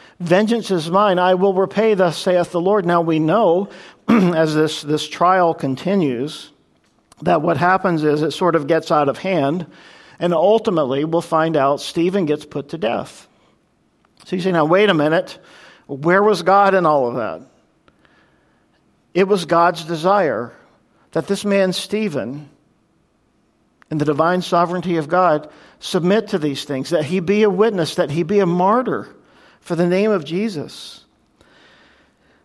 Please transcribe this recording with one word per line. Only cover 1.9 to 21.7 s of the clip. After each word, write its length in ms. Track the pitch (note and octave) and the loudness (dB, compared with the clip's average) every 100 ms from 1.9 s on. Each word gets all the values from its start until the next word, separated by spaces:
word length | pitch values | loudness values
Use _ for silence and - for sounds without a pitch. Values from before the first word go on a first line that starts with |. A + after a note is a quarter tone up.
thus 240 | G3 F3+ D3+ | 2 0 0
saith 340 | F#3+ F3+ E3+ | 0 0 0
the 80 | F3 | -2
Lord." 240 | F3+ G#3 | 0 0
Now 160 | F3 F3 | 2 0
we 180 | E3 D#3+ | 0 0
know, 520 | D#3 G3+ G3+ F3 G3+ - - | 2 2 2 2 -2 -10 -20
<clears throat> 180 | - - | -8 0
as 480 | A3+ F3+ E3 D#3 | 2 4 2 2
this, 280 | D3+ D#3 - | 2 0 -2
this 260 | D3 D3+ - | -4 -4 -6
trial 460 | - F3 F#3+ E3+ | 0 2 4 2
continues, 960 | E3 C#3 C3 F3 G3 D3+ A#2 D3 - - _ _ _ _ _ _ - | 0 -6 -4 -2 0 0 -2 -6 -10 -18 _ _ _ _ _ _ -6
that 180 | D#3+ E3+ | 0 0
what 160 | D#3+ D3 | 0 0
happens 480 | F3 F#3 F#3+ E3 | 2 2 0 0
is 160 | D3+ D3 | 0 0
it 120 | D#3 | -2
sort 220 | C#3 F3+ | 0 0
of 120 | D#3+ C#3+ | 0 2
gets 260 | D#3+ D#3 | 0 2
out 160 | D#3+ C#3 | 2 2
of 80 | B2+ | -2
hand, 480 | F#3+ F3 C#3 F3+ D#3+ - - - - - | -2 0 0 -2 -8 -16 -20 -20 -20 -6
and 140 | F3 | -2
ultimately 720 | E3 F#3 A3 A3 E3+ C3 C#3 D#3 | 2 2 2 2 0 0 -2 -2
we'll 160 | E3 | -2
find 340 | E3 D#3+ D#3+ D#3 | 0 0 2 2
out 240 | C3+ C#3+ | 2 0
Stephen 460 | - F3 F3 G3+ D#3 | -4 -2 0 0 -2
gets 180 | D3 | -4
put 240 | - D3+ C#3 | -6 -12 -10
to 80 | D#3+ | -8
death. 480 | G#3+ G#2+ - - - _ _ _ _ _ _ _ _ _ | -6 -4 -8 -14 -20 _ _ _ _ _ _ _ _ _
So 120 | - F#3 | -10 -6
you 60 | |
say, 100 | F#3 | -2
"Now 140 | E3+ D#3 | 0 2
wait 240 | F3+ G#3 | 4 4
a 40 | |
minute, 440 | E3 D3 D#3+ - - - - - - - | 2 2 0 -2 -10 -20 -20 -20 -20 -16
where 360 | C#3 D#3 F#3 | -6 0 2
was 200 | G#3 F#3 | 4 2
God 320 | F3 G3 G3 | 2 4 4
in 100 | F#3+ | 4
all 240 | E3+ D3 B2 | 2 2 0
of 60 | |
that?" 260 | B2 G#2+ D#2+ - _ _ _ _ _ _ _ _ _ _ _ _ _ _ _ _ | -2 -6 -8 -14 _ _ _ _ _ _ _ _ _ _ _ _ _ _ _ _
It 120 | F3 F#3+ | 0 2
was 200 | G3+ D#3 | 0 2
God's 380 | E3+ F3 E3 | 2 2 0
desire 680 | D#3 E3 F3+ G3+ E3 A2 A#2 - _ _ _ _ _ | -6 -2 0 2 2 -2 -6 -14 _ _ _ _ _
that 160 | A3 - | -6 -4
this 180 | G3 G3+ | -4 0
man 260 | G3 F#3+ | 0 0